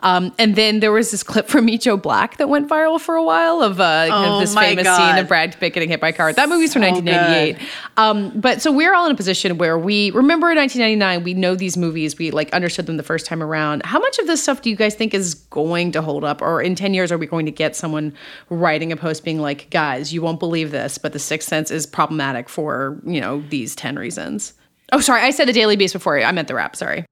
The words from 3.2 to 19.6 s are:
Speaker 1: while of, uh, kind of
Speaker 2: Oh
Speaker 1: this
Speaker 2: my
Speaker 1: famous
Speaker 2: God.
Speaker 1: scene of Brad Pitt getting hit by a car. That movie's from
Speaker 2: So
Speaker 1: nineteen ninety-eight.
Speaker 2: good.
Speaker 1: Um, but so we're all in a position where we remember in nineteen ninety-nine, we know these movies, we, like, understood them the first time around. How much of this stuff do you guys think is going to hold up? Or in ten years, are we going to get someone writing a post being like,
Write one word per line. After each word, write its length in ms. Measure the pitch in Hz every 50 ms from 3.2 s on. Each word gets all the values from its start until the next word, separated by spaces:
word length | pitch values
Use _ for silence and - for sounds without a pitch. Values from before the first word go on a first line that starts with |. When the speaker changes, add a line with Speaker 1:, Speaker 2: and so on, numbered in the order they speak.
| 330
Speaker 1:
while 380 | 320 320 330 330 330 330 339
of, 200 | 277 208 190 175
uh, 260 | 190 170 160 156 165
kind 180 | 165 214 208 196
of 60 | 202 202
Speaker 2:
Oh 40 | 202
Speaker 1:
this 160 | 190 208 202
Speaker 2:
my 120 | 214 214
Speaker 1:
famous 180 | 202 202 180 180
Speaker 2:
God. 120 | 185 180 180 175 165 160
Speaker 1:
scene 60 | 156
of 60 | 185
Brad 320 | - 190 165 160 175 - -
Pitt 140 | 196 170 -
getting 160 | 180 165 160
hit 100 | 165 156
by 100 | - 160
a 40 | 160
car. 180 | - 165 160
That 160 | 156 233 277
movie's 240 | 294 339 339 320 302
from 120 | - 277 208
Speaker 2:
So 80 | 185
Speaker 1:
nineteen 140 | 180 180 175
ninety-eight. 520 | 170 170 175 175 170 165 160 156 156 - -
Speaker 2:
good. 80 | 262 285 - - - - _
Speaker 1:
Um, 340 | - 220 220 214 208 202 190 - 214
but 220 | 196 254 240 -
so 100 | - 320
we're 220 | 285 269 311 349 392
all 120 | 349 349
in 60 | 320
a 40 | 277
position 420 | 196 190 185 185 - - 190 175
where 200 | 160 175 160 165
we 340 | 165 160 190 208 208 208 202
remember 380 | 175 240 262 285 330 330 320 339
in 60 | 330
nineteen 240 | 311 285 269 262 247
ninety-nine, 420 | 233 220 220 214 202 190 180 175 170
we 100 | 180 180
know 220 | 185 185 180 185
these 200 | 185 190 185 175
movies, 420 | 180 175 165 160 165 156 156 147
we, 140 | - 165 160
like, 220 | 147 151 156 156 -
understood 320 | 180 180 175 170 - 165
them 100 | 156 165
the 80 | 151 143
first 220 | - 165 165 -
time 180 | - 170 165 160
around. 400 | 151 160 156 151 151 151 143 -
How 140 | 170 214 311
much 180 | 427 539 523 -
of 80 | 403
this 140 | 311 330 294
stuff 200 | - - 277 262
do 80 | - 233
you 80 | 214
guys 180 | 190 220 214 208
think 180 | - 226 220 -
is 200 | 196 190 175 170
going 580 | - _ _ - 151 151 160 170 170 175 175
to 140 | 151 156 160
hold 180 | 156 143 147 151
up? 160 | 147 147 -
Or 220 | - 165 170 151
in 140 | 120 180 185
ten 180 | 175 196 196 196
years, 180 | 185 185 170
are 60 | 175
we 80 | 165 160
going 220 | 147 - 165 160
to 40 | 156
get 240 | 151 - 156 151 151
someone 380 | - - 160 156 151 151 151 143 - - - - - - _
writing 400 | 175 165 170 170 156 156 165 165
a 40 | 165
post 280 | 156 170 165 160 160 -
being 160 | 165 160 160
like, 260 | 151 143 143 143